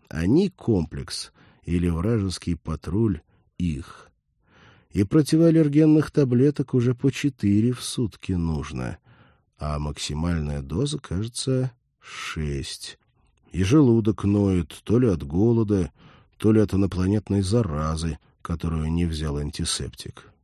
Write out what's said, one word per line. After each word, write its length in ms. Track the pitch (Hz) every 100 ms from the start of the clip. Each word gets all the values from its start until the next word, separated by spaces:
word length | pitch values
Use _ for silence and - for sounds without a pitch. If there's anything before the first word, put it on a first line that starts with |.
| _
Они, 400 | - 85 143 196
комплекс, 840 | - - 101 76 73 64 - - _ _ _
или 240 | - 87 87
вражеский 720 | 82 92 117 98 87 - 85
патруль 640 | - 78 - 92 113 82 - _ _ _
их? 500 | 87 71 - - - _ _ _ _ _ - _ _
И 140 | 82
противоаллергенных 1040 | 104 160 143 156 165 160 147 143 156 156 143
таблеток 640 | - 135 123 143 147 139
уже 220 | 131 120 123
по 160 | 139
четыре 600 | - 143 131 101 101 117
в 120 | 123
сутки 480 | - - 120 - -
нужно. 640 | 92 82 76 69 64 62 - _ _ _ _ _ _
А 180 | 76 76
максимальная 840 | 73 71 - 73 85 85 76 73
доза, 340 | 67 80 143 147
кажется, 760 | - 87 113 - - 131 127 - _ _
шесть. 960 | - - - - 76 69 65 - - - _ _ _ _ _
И 120 | 85
желудок 600 | 95 147 135 113 110 101
ноет 580 | 98 101 98 92 82 -
то 140 | - 110
ли 100 | 127
от 160 | 85
голода, 680 | 71 82 113 117 107 101 76 - - - _ _
то 140 | 104
ли 100 | 110
от 120 | 104
инопланетной 720 | 95 98 90 92 104 - 101
заразы, 760 | 92 117 104 73 78 80 82 78 _ _
которую 500 | - 82 82 80 78
не 140 | 82 87
взял 320 | 76 76 71
антисептик. 960 | 73 - 85 - 67 - - - - _